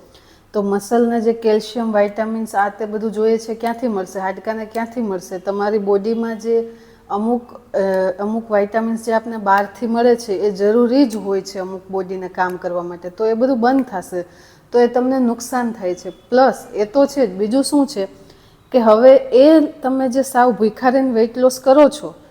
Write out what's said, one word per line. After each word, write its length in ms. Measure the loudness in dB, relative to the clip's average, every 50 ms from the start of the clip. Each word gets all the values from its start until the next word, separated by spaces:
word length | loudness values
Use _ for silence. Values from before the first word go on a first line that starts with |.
| -20 -20 -20 -20 _ _ -20 _ _ _ -6
તો 80 | -4
મસલને 600 | -2 0 -2 -2 -2 0 2 2 2 2 2 0
જે 120 | 0 0 0
કેલ્શિયમ, 640 | 0 0 0 0 0 0 -4 -6 -6 -4 0 0
વિટામિન્સ 580 | 0 0 0 -2 -4 -6 -4 -4 -6 -6 -4 -2
આ 140 | -2 -2 -2
તે 160 | -2 -6 -8
બધું 260 | -6 -6 -4 -6 -4
જોઈએ 260 | -2 0 0 2 0
છે, 160 | 0 -2 -6 -8
ક્યાંથી 340 | -6 -6 -6 -4 -4 -4
મળશે? 320 | -4 -4 -4 -6 -6 -8 -6
હાડકાને 460 | -6 -6 -6 -6 -8 -8 -8 -8 -8
ક્યાંથી 360 | -8 -8 -8 -8 -6 -6 -6
મળશે? 360 | -4 -4 -4 -6 -8 -10 -12
તમારી 400 | -8 -6 -6 -4 -2 -2 -2 -2
બોડીમાં 640 | -2 0 0 0 0 0 -2 -2 -2 -4 -6 -6 -6
જે 340 | -4 -2 -2 -2 -2 -4 -10 -20 -20 -20 -20 -20 _ -8
અમુક, 320 | -6 -4 -2 -2 -2 -2 -4 -8 -20 -20 -12 _ -4
અ, 40 | -2 -2 0 0 0 0 -2 -4 -4
અમુક 320 | -6 -4 -4 -6 -4 -2
વિટામિન્સ 540 | 0 0 0 0 -2 -2 -2 -2 -4 -4 -4
જે 60 | -2
આપને 260 | -2 -2 -2 -4 -10
બહારથી 500 | -4 0 2 2 2 0 -2 -6 -8 -6
મળે 280 | -4 0 2 2 2 2
છે 180 | 2 0 -4 -4
એ 180 | -2 -2 -2
જરૂરી 540 | -2 0 0 2 4 4 2 4 4 4 2
જ 100 | 2 0
હોય 260 | -4 -4 -4 -4 -4
છે 180 | -4 -6 -10 -10
અમુક 220 | -8 -8 -10 -12 -10 -8
બોડીને 360 | -6 -6 -6 -6 -8 -10 -10
કામ 280 | -8 -4 -4 -4 -2 -4
કરવા 280 | -6 -6 -6 -4 -6 -6
માટે, 260 | -8 -10 -12 -14 -12
તો 160 | -6 -2 -2
એ 80 | 0 0
બધું 280 | 2 2 0 2 2
બંધ 240 | 2 2 2 2 0
થશે, 360 | -2 -6 -10 -8 -8 -8 -8 -8 -10 -14 -20 -20 -20 -20 _ _ _
તો 80 | 2 2
એ 80 | 2
તમને 320 | 4 2 0 0 0 0 0
નુકસાન 520 | 0 0 -2 -4 -6 -6 -4 -4 -4 -4
થાય 240 | -6 -6 -6 -6 -6
છે. 140 | -6 -10 -14
પ્લસ 580 | -16 -16 _ 0 4 4 4 4 2 -2 -8 -8 -6
એ 120 | -4 -4
તો 200 | 0 2 2 2
છે 220 | 2 2 -2 -2
જ, 20 | -2
બીજું 340 | -2 -4 -4 0 0 0 0
શું 240 | 2 2 0 0
છે 200 | 0 -2 -6 -8 -8 -10 -16 -20 -20 -20 -20 _ -20 _ _ _ -2
કે 80 | 0 2
હવે 360 | 4 6 6 8 8 8 8
એ 440 | 8 6 4 4 6 8 8 8 6
તમે 500 | 4 2 -4 -6 -4 -4 -2 -2 -2 -2
જે 120 | 0 -2
સાવ 300 | -2 0 2 2 4 4
ભૂખ્યા 380 | 2 2 0 -2 -2 0 0 2
રહીને 220 | 2 2 2 2
વેઇટ 260 | 2 0 0 0 0
લોસ 220 | 2 2 2 0 2
કરો 300 | 2 4 6 6 6 6
છો, 240 | 4 0 -12 -14 -14 -16 -20 -20